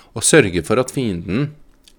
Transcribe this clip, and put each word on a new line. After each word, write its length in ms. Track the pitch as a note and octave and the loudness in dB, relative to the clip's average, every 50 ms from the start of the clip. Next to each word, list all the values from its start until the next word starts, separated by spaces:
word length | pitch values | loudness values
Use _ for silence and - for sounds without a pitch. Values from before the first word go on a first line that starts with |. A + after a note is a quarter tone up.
| - _ - | -20 _ -10
og 120 | A2+ - | -6 0
sørget 400 | - - D#3+ B2+ G2 E2+ F2+ D#2 - | 4 6 6 6 4 2 -2 -2 0
for 140 | A2 A2+ | 0 0
at 100 | B2+ - | -2 -2
fienden 640 | - D3 C3 A2+ F#2 E2+ E2+ - F2 A#2 D3 D3 D3+ - - _ _ _ _ _ _ | -4 -6 -4 -4 -4 -6 -6 -6 -4 -4 -4 -6 -8 -14 -20 _ _ _ _ _ _